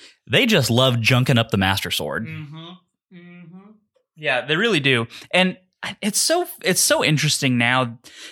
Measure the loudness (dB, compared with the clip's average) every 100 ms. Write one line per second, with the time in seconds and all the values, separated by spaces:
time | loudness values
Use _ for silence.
0 | -20 _ -2 0 2 2 2 2 2 2
1 | 2 2 2 2 2 0 0 0 -4 -6
2 | -6 -8 -8 -12 -14 -16 -18 -20 _ _
3 | _ -20 -20 -20 -20 -20 -20 -20 _ _
4 | _ -10 -2 -2 0 0 2 2 2 2
5 | 0 -8 -2 2 2 -2 _ _ -14 -6
6 | -4 -2 0 0 -2 -6 -2 0 2 2
7 | 2 2 0 -2 0 0 2 0 -2 -6
8 | -20 -20 -20